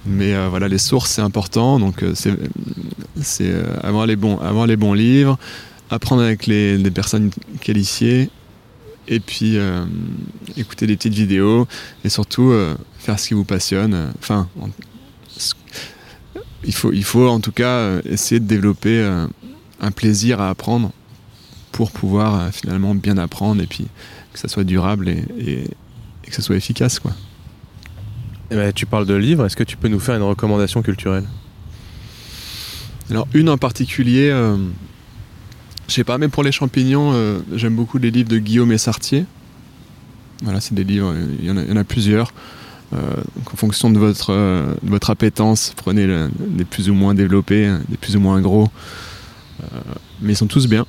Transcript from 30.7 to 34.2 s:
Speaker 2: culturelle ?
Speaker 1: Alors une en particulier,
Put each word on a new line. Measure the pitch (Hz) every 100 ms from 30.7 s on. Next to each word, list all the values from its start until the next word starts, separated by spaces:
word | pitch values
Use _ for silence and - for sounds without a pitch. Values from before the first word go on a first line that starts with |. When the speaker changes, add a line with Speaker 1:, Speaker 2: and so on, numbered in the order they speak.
| 120
Speaker 2:
culturelle ? | 107 95 95 95 98 - - - - - - - - - - - - - - - - - -
Speaker 1:
Alors | 107 135
une | 156 160
en | 139
particulier, | 131 - 127 - 120 127